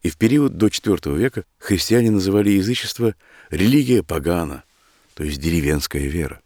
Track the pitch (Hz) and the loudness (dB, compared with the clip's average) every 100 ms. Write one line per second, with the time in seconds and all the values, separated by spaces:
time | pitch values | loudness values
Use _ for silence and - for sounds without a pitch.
0 | 85 - 113 143 143 82 104 - - 92 | -8 0 2 4 0 2 0 0 -2 -2
1 | - 71 127 110 - _ - 95 - 117 | 0 -2 -2 -4 -14 _ -4 -2 2 2
2 | 117 107 95 101 104 98 98 123 - - | 4 2 2 2 2 2 0 -4 -6 -4
3 | 117 - _ - - 78 101 143 127 120 | -4 -4 _ -20 -10 0 2 4 4 2
4 | 78 82 73 87 78 69 _ _ _ _ | 0 -4 -2 -2 -4 -10 _ _ _ _
5 | _ - 78 71 78 82 71 76 - 71 | _ -10 -8 -4 -2 0 0 0 -2 -4
6 | 69 80 73 - | -4 -4 -6 -10